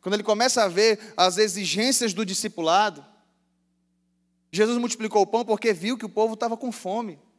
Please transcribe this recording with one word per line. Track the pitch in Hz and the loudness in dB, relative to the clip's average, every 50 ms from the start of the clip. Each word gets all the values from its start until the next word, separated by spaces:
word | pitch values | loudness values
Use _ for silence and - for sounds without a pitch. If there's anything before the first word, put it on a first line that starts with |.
Quando | _ 185 196 | _ -2 -2
ele | 208 196 | -2 2
começa | 208 214 208 240 262 - 254 220 | 0 2 2 2 2 2 2 2
a | 190 | 2
ver | 170 185 214 226 220 208 - - - | 2 2 4 4 2 0 -4 -14 0
as | - 175 185 180 180 | 2 2 2 4 2
exigências | 214 214 175 202 196 165 147 190 220 254 269 - 247 220 180 | 2 2 0 -4 -4 -4 -2 0 0 2 2 2 0 -2 -2
do | 175 220 | -2 -4
discipulado, | 180 190 - - 214 214 - 165 160 165 190 214 208 170 143 139 - _ _ _ _ _ _ _ _ _ _ _ _ _ _ _ _ _ _ _ _ _ _ _ _ _ _ _ _ | -4 -4 -4 -6 -6 -6 -4 0 2 4 4 4 2 -2 -6 -20 -20 _ _ _ _ _ _ _ _ _ _ _ _ _ _ _ _ _ _ _ _ _ _ _ _ _ _ _ _
Jesus | - 170 214 220 240 240 | 0 0 2 2 2 0
multiplicou | 240 240 - - 220 214 - 214 | -2 -4 -6 -6 -6 0 2 2
o | 196 - | 2 4
pão | - - 240 | 2 -2 0
porque | - 220 202 - 226 208 | 0 -2 0 0 -2 -2
viu | 165 165 214 254 226 | 0 -2 -4 -4 -4
que | - | -6
o | 208 | -8
povo | 175 214 220 226 226 | -2 -2 -2 0 0
tava | 220 233 233 226 220 | -4 -4 -4 -4 -4
com | - 254 | -6 -8
fome. | 214 - - 185 190 226 240 214 160 143 _ _ _ | -8 -8 -8 -6 -6 -6 -6 -8 -10 -14 _ _ _